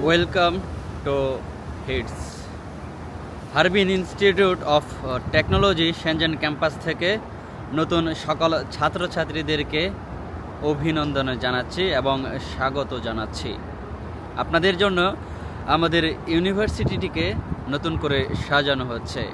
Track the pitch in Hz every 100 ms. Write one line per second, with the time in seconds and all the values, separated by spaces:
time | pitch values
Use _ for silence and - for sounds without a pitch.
0 | 147 170 175 190 175 180 - - - -
1 | 147 139 135 131 - - - - - 131
2 | 117 - - - - - - - - -
3 | - - - - - 139 175 190 190 190
4 | 175 - 196 180 190 180 147 147 143 -
5 | 131 127 - 156 156 190 196 170 165 165
6 | 165 160 160 156 151 147 160 135 165 160
7 | 170 214 - - - - - 147 160 170
8 | 165 156 - 156 160 160 - - 147 185
9 | 175 175 160 151 151 151 147 151 180 196
10 | - - - - - - 147 151 160 156
11 | 147 139 131 123 127 127 123 - 190 139
12 | 131 135 131 127 - - 131 135 127 127
13 | 117 113 107 - 123 101 - - - -
14 | - - - - 123 165 180 175 202 180
15 | 185 208 - - - - - 151 165 170
16 | 160 - - 165 185 196 214 - - -
17 | 190 156 170 214 - - - 143 165 160
18 | 156 139 131 - - 143 143 135 127 117
19 | 117 135 107